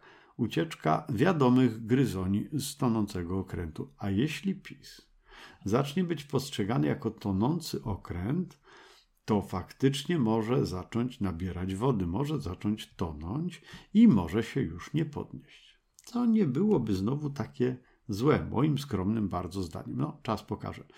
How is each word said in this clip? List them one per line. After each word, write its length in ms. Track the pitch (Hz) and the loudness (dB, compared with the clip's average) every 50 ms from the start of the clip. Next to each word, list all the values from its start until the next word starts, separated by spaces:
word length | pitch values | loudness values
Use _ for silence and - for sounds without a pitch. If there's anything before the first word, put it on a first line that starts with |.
| - - - - - - _ - | -20 -20 -20 -20 -20 -12 _ -4
ucieczka 720 | 123 104 - 160 165 160 - - - 156 151 - - - | -2 -2 0 0 -2 -2 -4 -4 0 0 0 0 0 -2
wiadomych 760 | 139 98 143 185 185 151 135 123 127 127 131 117 107 110 113 | 0 2 2 4 4 4 6 6 6 6 6 4 2 0 -2
gryzoni 600 | 107 123 135 135 107 92 95 92 92 98 107 - - 156 | 2 2 4 4 2 0 0 0 0 0 0 0 -2 -4
z 240 | 131 117 - - - | -4 -4 -6 -4 -2
tonącego 640 | 135 123 110 113 104 101 - 90 87 85 92 95 | 0 2 2 2 0 -2 -2 -4 -4 -2 -2 -4
okrętu. 540 | 90 - - 87 87 80 78 - - - - - | -4 -4 -6 -6 -6 -6 -6 -8 -10 -12 -10 -8
A 120 | 101 101 | -4 -2
jeśli 460 | 98 101 135 156 - - - 196 185 | 0 0 0 0 -2 -4 -4 -4 -4
pis 460 | - - - - - - - - - - _ _ _ _ - - - - - - - - | -4 -8 -16 -18 -18 -20 -20 -20 -20 -20 _ _ _ _ -20 -20 -20 -20 -20 -18 -10 -4
zacznie 380 | 101 107 131 143 - - 185 180 | 0 2 2 2 0 0 -2 -2
być 200 | 170 170 139 - | 0 -2 -6 -4
postrzegany 640 | - - 131 - - - - 101 95 131 143 - - | -4 -2 -2 -2 -2 -4 -4 -2 0 0 2 2 2
jako 240 | - - - 110 | 0 0 -2 -6
tonący 720 | - - - 104 95 95 110 135 170 175 - - - - - | -6 -4 -2 0 2 2 2 2 0 -2 -4 -6 -8 -6 -4
okręt, 760 | 110 95 - - - 85 87 90 110 151 180 175 - - _ _ - - - - - - - _ _ _ _ _ | -6 -6 -6 -6 -8 -8 -6 -4 -2 -2 -2 -2 -4 -8 _ _ -20 -20 -20 -20 -20 -20 -20 _ _ _ _ _
to 160 | - 110 101 | 0 0 2
faktycznie 800 | - - 98 90 87 - - - 131 139 139 139 - - 175 156 | 0 0 -4 -6 -6 -6 -2 0 2 2 2 0 -2 -2 0 2
może 460 | 117 107 110 113 107 110 123 143 113 | 2 2 2 2 2 2 2 0 0
zacząć 540 | 82 90 92 87 - - 113 120 123 - - | 0 -2 -6 -6 -4 -4 -2 -2 -2 -4 -4
nabierać 560 | 104 92 82 80 92 92 82 87 92 92 95 | -4 -2 -2 -2 -4 -6 -4 -4 -4 -4 -2
wody, 320 | 95 120 139 123 98 90 85 | -2 0 0 0 0 0 -2
może 320 | 87 113 147 147 156 - | -2 -2 -2 -2 -4 -4
zacząć 560 | - 90 92 - - 104 107 107 - - _ | -4 -6 -6 -4 -2 -2 -2 -2 -6 -10 _
tonąć 680 | - 95 82 76 73 78 85 113 151 170 180 - - - - - - - - - | -6 -6 -6 -6 -6 -8 -6 -4 -4 -4 -6 -8 -10 -16 -20 -20 -20 -8 0 6
i 140 | 208 240 214 | 8 8 10
może 360 | 135 95 85 78 90 117 113 | 8 8 4 2 0 0 0
się 180 | - - 143 | 0 -2 -2
już 320 | 69 - 90 87 - - - | -2 -2 -4 -8 -8 -4 -2
nie 120 | 156 160 | -2 -2
podnieść. 760 | - - - - - - - - - - - - - - _ _ _ _ | -2 -4 -8 -8 -8 -10 -16 -18 -18 -20 -20 -20 -20 -20 _ _ _ _
Co 300 | _ - - - 240 247 | _ -14 -8 -4 0 2
nie 200 | 233 220 220 196 | 4 4 4 4
byłoby 500 | 135 120 151 202 214 202 143 113 107 98 | 4 2 2 2 4 4 2 2 2 0
znowu 340 | 92 95 113 139 147 151 143 | 2 2 0 0 0 -2 -4
takie 480 | 143 - 110 - - - 123 127 127 - - _ _ _ _ - | -4 -6 -6 -6 -2 0 0 0 0 -2 -8 _ _ _ _ -6
złe, 380 | 101 98 123 151 127 92 78 85 | -4 2 4 4 4 4 2 0
moim 260 | 92 104 143 156 143 - | 0 2 2 2 2 0
skromnym 520 | - - 107 92 90 101 113 113 104 87 | -2 -2 -2 0 0 2 0 0 0 -2
bardzo 340 | 90 87 90 82 90 98 92 | -2 -2 -4 -4 -4 -4 -6
zdaniem. 340 | 82 95 98 - - - 127 | -4 -6 -8 -8 -6 -4 -4
No, 220 | 147 156 147 - - | -4 -4 -4 -6 -4
czas 200 | - 107 101 - | -4 -4 -4 -4
pokaże. 400 | - 107 - - 101 95 - - - - | -6 -8 -6 -6 -8 -10 -10 -14 -18 -20